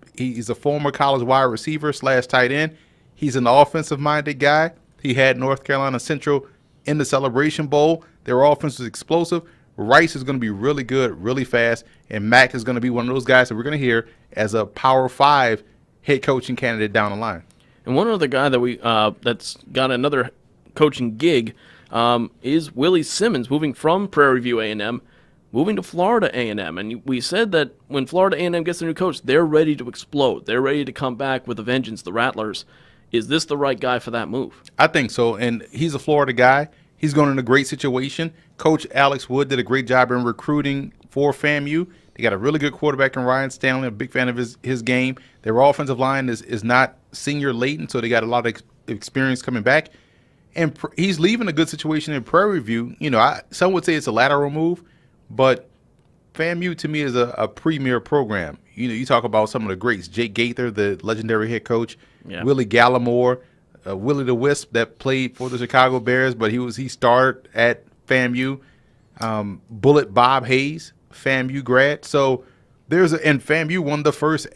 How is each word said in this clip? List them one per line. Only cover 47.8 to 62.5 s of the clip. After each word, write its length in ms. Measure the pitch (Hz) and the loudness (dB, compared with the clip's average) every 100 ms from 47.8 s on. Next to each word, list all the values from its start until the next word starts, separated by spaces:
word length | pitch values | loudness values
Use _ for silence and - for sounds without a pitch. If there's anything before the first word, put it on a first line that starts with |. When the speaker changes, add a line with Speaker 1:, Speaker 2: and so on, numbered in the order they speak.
| 147 | -6
Speaker 1:
so 100 | 123 | -4
they 100 | 117 | 0
got 140 | 117 | 0
a 40 | 113 | 2
lot 120 | 120 | 0
of 80 | 117 | -2
ex-, 160 | - - _ - | -6 -14 _ -12
experience 540 | 104 - 135 135 127 | -10 -6 -2 -2 -2
coming 220 | - 120 | -4 -2
back. 260 | 117 151 - _ _ _ _ _ _ 165 | 2 2 0 _ _ _ _ _ _ -2
And 200 | 156 - | -2 -4
pr-, 120 | - - | -8 -2
he's 220 | 196 156 | -2 2
leaving 280 | 190 233 202 | 2 0 -2
a 60 | |
good 160 | 151 160 | -2 -2
situation 440 | 156 156 156 156 | -4 -4 -4 -4
in 100 | 139 | -6
Prairie 360 | 110 170 208 180 | 0 2 2 0
View. 360 | 110 117 120 - | -2 -4 -4 -6
You 100 | 151 | 0
know, 100 | 113 | 4
I, 220 | 131 160 - | 4 2 -8
some 220 | - 185 | -2 0
would 140 | 180 170 | 0 -2
say 100 | 156 | -2
it's 120 | 160 | 0
a 40 | |
lateral 380 | 113 139 143 143 | 2 2 2 -2
move, 340 | 151 165 175 - _ _ _ - | -2 -2 -4 -10 _ _ _ -8
but 380 | 110 131 123 - _ _ _ _ _ _ | 0 2 2 -6 _ _ _ _ _ _
famu 440 | - 165 175 180 170 | -6 -4 -4 -6 -6
to 100 | - | -6
me 120 | 151 | -4
is 140 | 139 123 | -2 0
a, 180 | 120 - | -2 -2
a 100 | 110 | -6
premier 540 | - 160 151 131 120 | -4 -4 -2 0 -2
program. 560 | - 147 110 101 80 73 _ - | 0 -2 0 -4 -6 -10 _ -8
You 140 | 123 | -6
know, 40 | |
you 120 | 113 127 | -4 0
talk 180 | 120 | 0
about 260 | 117 107 107 | 2 0 0
some 140 | 127 | -2
of 60 | 104 | -4
the 60 | 92 | -4
greats, 320 | 120 101 85 | -2 -4 -4
Jake 240 | 95 117 | -4 -4
Gaither, 360 | 101 120 120 123 | -2 -2 -2 -4
the 300 | 107 101 95 | 0 -2 -2
legendary 480 | 104 110 113 110 110 | -4 -4 -2 -2 -2
head 140 | 113 | -4
coach, 340 | - 117 113 - _ _ - | -2 -2 -4 -10 _ _ -14
Speaker 2:
Yeah. 160 | 90 | -4
Speaker 1:
Willie 220 | 123 | 0